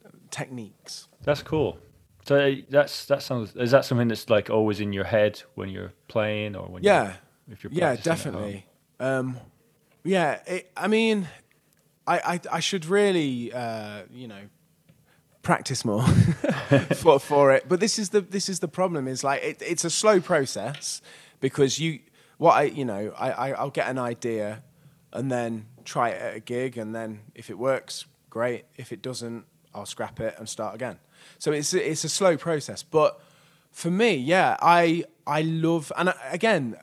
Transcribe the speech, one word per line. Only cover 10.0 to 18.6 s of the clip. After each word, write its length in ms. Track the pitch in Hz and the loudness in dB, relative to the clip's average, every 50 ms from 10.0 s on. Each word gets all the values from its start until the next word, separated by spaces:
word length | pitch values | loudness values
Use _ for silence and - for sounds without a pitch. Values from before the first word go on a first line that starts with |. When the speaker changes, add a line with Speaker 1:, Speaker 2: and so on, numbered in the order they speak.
| _ | _
Speaker 1:
yeah, 360 | 170 190 185 170 147 127 - - | -2 0 2 2 0 -2 -4 -6
it, 260 | - - 185 - _ _ - | -8 -8 -8 -8 _ _ -6
I 100 | 160 196 | -2 0
mean, 400 | 214 220 226 226 220 208 185 147 - - _ _ _ _ _ _ _ _ _ _ _ _ _ | 2 2 4 2 2 0 -2 -6 -10 -18 _ _ _ _ _ _ _ _ _ _ _ _ _
I, 140 | - 170 170 | -2 -2 0
I, 220 | - - 175 175 - - | 0 -4 -6 -6 -6 -6
I 80 | - 165 | -6 -4
should 260 | 160 - - 190 156 | -4 -2 -4 -4 -4
really, 680 | 156 190 202 208 202 190 175 156 139 127 120 120 113 | 0 2 2 4 4 2 2 0 0 -2 -4 -6 -8
uh, 520 | 113 123 123 117 113 110 107 107 104 104 92 - | -8 -8 -8 -6 -8 -8 -10 -10 -12 -14 -16 -18
you 160 | - 123 131 117 | -18 -18 -18 -16
know, 140 | 104 98 101 98 _ _ _ _ _ _ _ _ _ _ _ _ _ _ _ _ _ _ | -18 -18 -20 -20 _ _ _ _ _ _ _ _ _ _ _ _ _ _ _ _ _ _
practice 420 | _ - 175 - - - 135 - - | _ 0 0 0 0 -6 -6 -4 -2
more 220 | 120 101 107 131 - | -2 0 2 4 4
<laughs> 840 | - - - - 156 - - 302 202 - - - 139 139 - - 143 | 6 6 6 6 4 0 -2 -2 -2 -2 0 4 4 4 4 2 -4
for, 220 | - - 170 147 139 | 4 6 6 6 6
for 320 | - - 147 143 143 135 135 | 6 2 4 6 6 6 6
it. 140 | 135 - 131 | 4 4 0
But 120 | 180 175 | 0 0
this 180 | 196 220 - - | 2 0 0 -2
is 120 | 214 180 | -4 0
the, 120 | - 208 | 0 -2
this 280 | 185 - 185 202 - - | -2 0 -6 -6 -4 -4
is 100 | 190 | -4
the 80 | 165 | -4